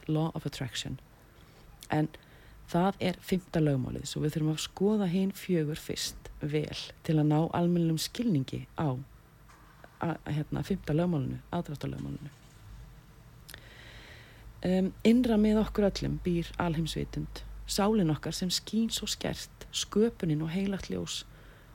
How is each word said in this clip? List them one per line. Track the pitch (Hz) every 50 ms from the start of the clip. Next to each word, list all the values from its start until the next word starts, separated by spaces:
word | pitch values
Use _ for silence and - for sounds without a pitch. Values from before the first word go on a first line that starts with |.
| - -
Law | 156 151 160 160
of | - 156 - 143
Attraction. | - - 135 123 - - - - 135 - - - - - - - - - - - - - - - - - - -
En | - 151 151 - - - - - - - - - - - - -
það | - 170 180 196 196 - 214
er | 185 175 -
fimmta | - - 196 180 - - - 170
lögmálið, | 156 147 139 135 123 - - - 131 -
svo | - 147 143
við | 151 - 160
þurfum | 151 156 156
að | 156 -
skoða | - - - 185 208 214 214 196 175
hin | 165 190 190 196 -
fjögur | - - - 180 165 151 147 160 -
fyrst | - - - - - - - - - - - -
vel | - 147 147 151 147 - - - - - - - -
til | - 160 151
að | 151 151 151
ná | 151 165
almennilegum | - - 175 175 175 175 170 165 165 160 156
skilningi | - - - - 240 240 175 135 131 - - 123 131 - - -
á | 160 143 127 127 135 - - - - - - - - - - - - - - - - - - -
a-, | - 170 - - - -
hérna, | 147 151 147 - 143 135 139
fimmta | - 196 185 - - 147
lögmálinu, | 156 175 180 170 143 127 123 127 127 - -
aðdráttarlögmálinu. | - 175 170 - 147 135 - 139 135 139 143 139 139 143 - 143 - - - - - - - - - - - - - - - - - - - - - - - - - - - - - - - - - - - - - - - - - - - - - - -
Em, | 180 185 185 190 190 - - -
innra | 220 233 247 247 240 226
með | 208 214 214 214 220 208
okkur | - - - 208 196
öllum | 180 - - 139 143 151 -
býr | 180 175 170 165 - - - 175
alheimsvitund, | 175 156 160 160 151 - 147 143 - - 147 151 - - - - - - - - -
sálin | - - 196 208 220 220 180 156 151
okkar | 139 - 151 165 -
sem | 190 180 -
skín | - - - - 220 226 226
svo | - - 220 -
skert, | - - - - - - - - - - - - -
sköpunin | - - - - 202 220 233 226 - - 165 151 151 160 165
og | 160
heilagt | 196 196 196 196 185 - -
ljós | 185 180 170 160 - - - - - - - - - - - -